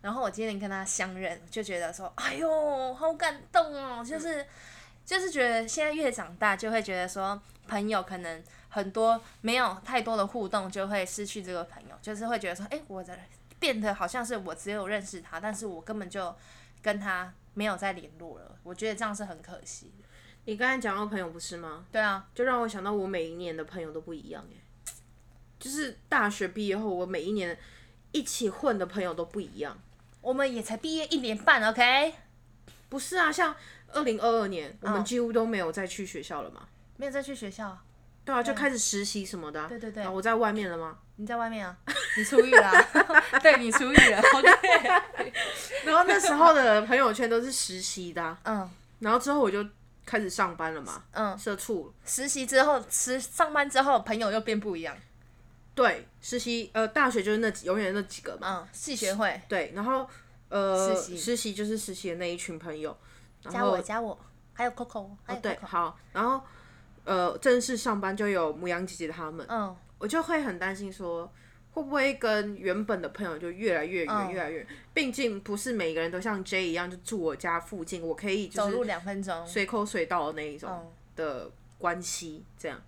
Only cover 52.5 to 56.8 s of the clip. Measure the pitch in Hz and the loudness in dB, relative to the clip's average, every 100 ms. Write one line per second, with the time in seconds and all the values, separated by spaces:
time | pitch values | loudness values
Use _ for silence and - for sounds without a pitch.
52.5 | 262 294 269 208 - - 254 247 - 320 | 4 6 2 0 -2 0 -2 -4 0 2
53.5 | 302 285 262 269 247 190 220 220 220 220 | 2 2 4 4 4 2 -2 0 0 0
54.5 | 214 208 170 160 135 - - - - - | -4 -2 -6 -8 -12 -18 -20 -20 -20 -20
55.5 | - - - 240 170 - - - 247 240 | -20 -10 2 4 2 -8 -18 -6 -4 -2
56.5 | 233 208 220 | -4 -2 -2